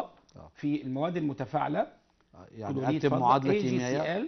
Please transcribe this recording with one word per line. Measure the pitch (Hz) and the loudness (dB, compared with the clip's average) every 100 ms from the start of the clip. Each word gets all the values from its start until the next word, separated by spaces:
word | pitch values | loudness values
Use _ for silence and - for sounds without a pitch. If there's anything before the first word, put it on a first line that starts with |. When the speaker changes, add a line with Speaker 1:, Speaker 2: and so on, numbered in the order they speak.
| - - _ - | -4 -10 _ -20
Speaker 1:
آه. | - | -20
Speaker 2:
في | - 147 147 | -6 -4 -2
المواد | 131 131 165 175 | -4 -4 -2 -2
المتفاعلة. | 156 135 127 151 139 165 | -4 -4 -4 -2 0 -2
Speaker 1:
آه، | 277 - _ _ _ - 92 110 | -2 -6 _ _ _ -20 -20 -10
يعني | 107 | -6
Speaker 2:
كلوريد | 135 131 156 | -2 0 2
Speaker 1:
أكتب | 143 | 2
Speaker 2:
فضة، | 131 | 4
Speaker 1:
معادلة | 123 135 135 | 6 6 4
Speaker 2:
إيه | 208 | 2
جي | 185 | 2
سي | 127 | 0
إل، | |
Speaker 1:
كيميائية، | 123 139 156 180 | 0 0 0 -2